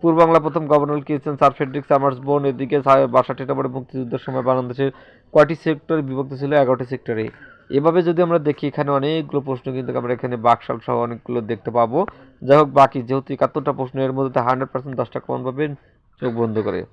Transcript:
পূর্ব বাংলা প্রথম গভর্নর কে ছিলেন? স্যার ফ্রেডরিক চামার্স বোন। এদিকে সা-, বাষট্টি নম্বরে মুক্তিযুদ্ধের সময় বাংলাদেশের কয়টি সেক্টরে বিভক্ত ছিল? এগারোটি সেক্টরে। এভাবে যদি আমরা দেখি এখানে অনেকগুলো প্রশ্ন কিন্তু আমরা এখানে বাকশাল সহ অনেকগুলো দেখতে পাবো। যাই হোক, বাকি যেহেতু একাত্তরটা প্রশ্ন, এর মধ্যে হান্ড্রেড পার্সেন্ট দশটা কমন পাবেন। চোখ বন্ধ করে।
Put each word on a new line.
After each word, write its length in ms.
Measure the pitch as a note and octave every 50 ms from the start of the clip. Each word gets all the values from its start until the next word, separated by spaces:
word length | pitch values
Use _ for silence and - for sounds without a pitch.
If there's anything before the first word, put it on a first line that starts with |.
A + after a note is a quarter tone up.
| -
পূর্ব 160 | E3+ D#3+ D#3+
বাংলা 220 | E3+ D#3+ E3 D#3+
প্রথম 260 | D3 D#3 D3 E3+ D#3
গভর্নর 340 | C#3+ D3+ D3 C#3+ C#3+ D3 D3
কে 180 | C#3 - D3+ C#3+
ছিলেন? 180 | - D#3 D3
স্যার 160 | C3 D3+ C#3 C3
ফ্রেডরিক 320 | - D3+ C3+ C3 D3 C3+ _
চামার্স 300 | D3+ C#3 C3+ C#3 C3 B2
বোন। 240 | C3+ C#3 C#3+ D3 C#3+
এদিকে 380 | C#3 C3 B2 C3+ B2+ C3 D3 C3
সা-, 240 | C#3 C3+ C3+ C3+
বাষট্টি 380 | C3 A#2 C3 B2 - C3+ B2+ C3+
নম্বরে 240 | B2+ C#3 C3+ C3+ C3+
মুক্তিযুদ্ধের 500 | B2+ C3+ B2+ _ - C3 C3 A#2+ A#2 C3
সময় 240 | - - C3 C3 B2
বাংলাদেশের 480 | B2 C3 B2+ B2+ B2 A#2+ B2+ C#3 C#3 C3 - - - _ _ _ _ -
কয়টি 220 | D#3+ D3+ C#3+ E3
সেক্টরে 480 | D#3 - E3 D#3 C#3+ _ _ E3 D#3 D3
বিভক্ত 320 | C3 C3 C3 C#3 C3+ C#3+
ছিল? 180 | B2+ C#3 C#3 D3
এগারোটি 320 | D3 C#3 B2 C3 B2 C3
সেক্টরে। 440 | A#2+ C3+ - _ - A#2 A2 A2 A2+ - - - - - _ _ _
এভাবে 340 | - C3+ C#3+ D#3+ E3 F3+ F3
যদি 200 | E3 F3 E3 F3+
আমরা 160 | E3+ E3+ E3+
দেখি 280 | D3 D3 D3 - -
এখানে 240 | D3 C3 - D3 C#3+
অনেকগুলো 500 | C#3+ C#3 C3+ D3 D#3+ D#3+ D3+ C#3+ - C#3+
প্রশ্ন 320 | C3 C3 C3 B2 _ C3+ C3
কিন্তু 260 | C3 C3 B2 B2+ B2+
আমরা 140 | A#2+ A#2+ B2
এখানে 240 | A#2+ - B2+ B2
বাকশাল 420 | A#2+ A2 A#2+ A#2 A#2 - - B2+ A#2 -
সহ 100 | - B2 A#2+ A#2+
অনেকগুলো 380 | A#2 A#2+ A2+ _ - B2 A#2+
দেখতে 300 | A2+ G#2 A2+ G#2+ _ -
পাবো। 360 | A2+ A#2+ A#2 A2+ A#2 D3+ F#3+ G#3+ _ - - - _ _ -
যাই 160 | B2+ C#3 D3
হোক, 100 | D3+ C#3
বাকি 340 | C3 C#3 C3+ B2+ - C#3 A#2+
যেহেতু 300 | A2+ C3 C3+ C3+ - C#3
একাত্তরটা 400 | B2+ - C3 - D3+ C#3 D3 C#3
প্রশ্ন, 280 | C3+ C3+ B2+ B2+ C3+
এর 120 | C3+ C3 C3
মধ্যে 280 | C3 C3+ C3+ B2+ C#3
হান্ড্রেড 300 | A#2+ A#2+ B2+ B2+ C3 B2+
পার্সেন্ট 260 | _ C3 C3 C#3+ C3
দশটা 240 | A#2 B2 - - C3
কমন 240 | - - B2+ B2+ B2+
পাবেন। 300 | B2+ B2+ C3+ D3+ D3+ C#3+ - _ _ _ _ _ _ _ _
চোখ 140 | - C3 A#2
বন্ধ 240 | A2+ A#2 A2+ G#2+ A2
করে। 260 | G#2 G#2 F#2 F2+ - -